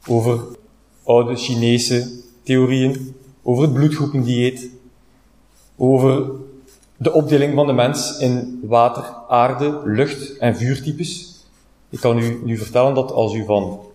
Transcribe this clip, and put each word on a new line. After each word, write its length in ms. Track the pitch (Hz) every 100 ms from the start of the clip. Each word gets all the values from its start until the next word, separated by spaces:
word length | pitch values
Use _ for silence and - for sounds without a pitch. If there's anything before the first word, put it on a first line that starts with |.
| -
over 320 | 117 117 117 117 - _ _ _ _
oude 320 | - 120 120 120
Chinese 760 | - 117 117 120 120 123 123 - - _
theorieën, 720 | - 131 127 131 131 131 - - - _
over 200 | - 123
het 100 | 151
bloedgroependieet, 960 | 127 151 151 143 139 120 120 123 127 - - - _ _ _ _ _ _ _ _ -
over 540 | 131 135 131 135 131 - - - - _ _ -
de 160 | 120
opdeling 420 | 156 147 147 143
van 120 | 143 143
de 60 |
mens 460 | 123 123 143 - -
in 420 | 127 123 - -
water, 500 | 110 117 120 - - - -
aarde, 520 | 123 123 127 147 147
lucht 540 | - 107 147 - - -
en 180 | 120 98
vuurtypes. 880 | 120 135 156 151 175 - - - _ _ _ _ _
Ik 120 | 127
kan 180 | 123 117
u 220 | 117 117
nu 140 | 113 113
vertellen 360 | - 123 131
dat 180 | 131 131
als 220 | - 113
u 100 | 110
van 360 | 101 104 92 95 -